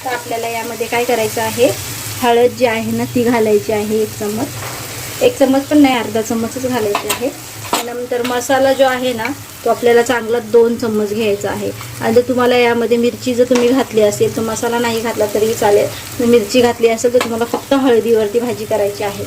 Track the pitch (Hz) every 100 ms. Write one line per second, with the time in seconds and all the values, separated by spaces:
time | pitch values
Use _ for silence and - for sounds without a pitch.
0 | 262 240 - 233 233 226 233 220 226 240
1 | 247 233 214 233 226 220 262 - - -
2 | - - 247 233 240 226 247 226 220 226
3 | 247 254 233 240 220 208 208 214 214 220
4 | 214 - 208 214 285 - - - - -
5 | - - 247 - 262 269 277 302 277 247
6 | 214 220 220 226 233 254 254 240 208 202
7 | 208 202 254 - - - - - 240 240
8 | 247 247 247 247 240 262 269 262 262 254
9 | 254 233 233 285 - - - 208 240 240
10 | 233 240 220 240 220 233 233 233 233 214
11 | 208 208 220 202 196 202 202 - - -
12 | 233 233 247 247 247 247 240 233 226 240
13 | 240 226 254 233 247 247 240 262 233 214
14 | 208 208 220 226 226 220 233 233 240 226
15 | 233 214 208 214 220 233 214 208 - -
16 | - - 240 240 202 254 240 240 226 226
17 | 247 247 233 226 233 226 - 277 262 226
18 | 214 220 208 233 240 202 214 220 202 202
19 | 208 196